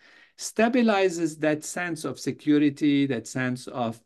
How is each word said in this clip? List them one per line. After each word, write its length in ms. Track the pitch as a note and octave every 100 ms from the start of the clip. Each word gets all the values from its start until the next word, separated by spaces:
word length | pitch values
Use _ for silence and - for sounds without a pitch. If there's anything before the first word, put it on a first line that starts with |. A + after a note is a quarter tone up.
| _ - _ -
stabilizes 1000 | - - A#3 B3 A3+ G3 F#3+ E3+ E3 D#3
that 240 | D3+ D3+
sense 420 | - F3+ F3 D#3+ C#3
of 140 | B2+
security, 840 | C#3 C3 D3+ D3 D3 C#3 D3 C#3+ C#3
that 200 | A#2 -
sense 400 | C3 B2+ B2 -
of 320 | C3+ A2+ A2+